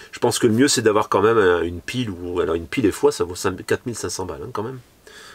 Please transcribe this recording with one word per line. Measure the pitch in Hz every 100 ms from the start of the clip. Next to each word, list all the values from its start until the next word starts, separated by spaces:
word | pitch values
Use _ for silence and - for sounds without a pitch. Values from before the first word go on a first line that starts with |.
| -
je | -
pense | 120 -
que | 123
le |
mieux, | 110 139
c'est | 131
d'avoir | 110 104 107
quand | 104
même | 104 117
un, | 92 87
une | 82 87
pile, | - 123 117
ou | 87 87 87
alors | 82 85
une | 80
pile | - 104
et |
fois, | - 143
ça | - 87
vaut | 90
cinq, | 98 92 -
quatre | 104 127
mille | 113
cinq | 92
cents | - 92
balles, | 73
hein, | 73
quand | 113
même. | 110 131 - _ - - -